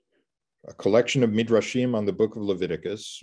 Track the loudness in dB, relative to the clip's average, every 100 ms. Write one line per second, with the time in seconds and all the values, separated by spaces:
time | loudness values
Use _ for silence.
0 | _ _ _ _ _ _ -20 -4 2 2
1 | 2 2 2 2 2 2 2 -2 0 0
2 | -2 0 -2 0 -4 -2 -2 -4 -6 -10
3 | -12 -18